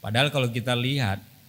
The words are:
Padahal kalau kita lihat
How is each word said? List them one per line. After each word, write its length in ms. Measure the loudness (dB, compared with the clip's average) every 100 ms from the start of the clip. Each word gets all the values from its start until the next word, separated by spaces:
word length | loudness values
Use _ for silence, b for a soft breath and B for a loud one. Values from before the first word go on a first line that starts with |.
Padahal 320 | -2 2 2
kalau 160 | 2 0
kita 240 | 0 -2
lihat 480 | 0 0 0 0 -2 -8 -20